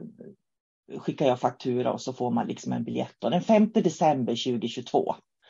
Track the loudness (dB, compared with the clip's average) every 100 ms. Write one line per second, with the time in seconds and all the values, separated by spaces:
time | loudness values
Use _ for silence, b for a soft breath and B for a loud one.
0 | -8 -18 -20 -20 _ _ _ _ -14 -10
1 | -6 0 2 2 0 -2 -4 0 0 -2
2 | -6 -4 -2 -2 -2 -6 -6 -6 -4 -6
3 | -8 -6 -2 0 4 6 6 4 2 2
4 | 2 2 0 -2 -2 -2 -4 -6 -2 0
5 | 0 -6 _ _